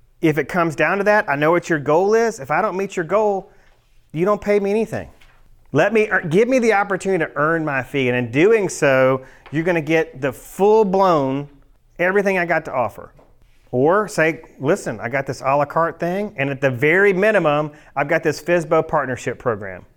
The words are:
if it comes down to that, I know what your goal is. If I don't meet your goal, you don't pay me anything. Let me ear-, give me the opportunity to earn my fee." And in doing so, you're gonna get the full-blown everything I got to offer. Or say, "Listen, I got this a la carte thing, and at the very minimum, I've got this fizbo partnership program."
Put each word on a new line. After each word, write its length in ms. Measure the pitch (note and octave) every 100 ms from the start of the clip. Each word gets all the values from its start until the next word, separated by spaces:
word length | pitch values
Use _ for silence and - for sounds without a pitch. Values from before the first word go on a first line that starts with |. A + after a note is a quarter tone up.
| _ -
if 160 | E3 D3+
it 100 | C#3+
comes 300 | F3+ E3+ D3
down 200 | D#3 G3
to 40 |
that, 260 | G3 G#3 F3
I 60 | C#3
know 160 | D3+
what 180 | F3 -
your 80 | D#3+
goal 360 | C#3 D#3 G3
is. 260 | A3 A3+ A3
If 100 | C3+
I 100 | D#3
don't 160 | G#3 F#3
meet 180 | G3 F#3+
your 100 | D#3+
goal, 460 | G3 G#3+ G3 F#3+ _ _ _ _ _ _
you 100 | D3+
don't 180 | F3+ G#3
pay 200 | G3+ G#3
me 100 | G3
anything. 380 | G#3+ G#3+ A2 D#2 - - _ _ - -
Let 200 | C3 G3
me 160 | A3 G#3+
ear-, 140 | F#3
give 260 | F3 E3+ A#3+
me 120 | C4
the 140 | A3+
opportunity 520 | G3+ G3+ F#3 F#3+ F#3 D#3
to 60 | C#3+
earn 300 | D3+ E3 D3+
my 180 | C3+
fee." 240 | A#2+ C#3+ B2+
And 100 | B2
in 140 | B2
doing 380 | B2+ G3 A3+ F#3
so, 540 | - D3 C3 C3 C3 - - -
you're 140 | D3 E3
gonna 160 | E3+
get 400 | D3 D#3+ D#3+ C3+
the 100 | B2+
full-blown 1160 | - - - G3+ A3 G#3 F#3+ F#3+ D#3+ C3+ C3+ C#3+ - _ _ _ -
everything 380 | F3 G3+ G3 F#3+
I 80 | E3+
got 200 | D#3+ D#3
to 80 |
offer. 380 | C3+ A2 - - _ _ _ _ _ -
Or 360 | B2+ C#3+ G3 G#3
say, 340 | - D#3+ E3 - -
"Listen, 400 | C3+ G3+ E3+ A2
I 80 | A2+
got 160 | C3+ C#3
this 160 | B2+
a 140 | C3+ C#3+
la 100 | C#3+
carte 340 | E3 E3 -
thing, 340 | E3+ F#3 G#3 -
and 120 | C#3
at 120 | C3+
the 80 | C3+
very 420 | B2 D3 F3+ G3+
minimum, 600 | F#3 G#3+ G#3 D#3+ D3 D3+ - - -
I've 120 | D3
got 160 | E3
this 180 | D#3+ C#3+
fizbo 460 | - F3 D#3 D#3+ D#3+
partnership 500 | D#3 C3 B2 - A#2
program." 480 | B2+ G#2+ G2+ F2+ -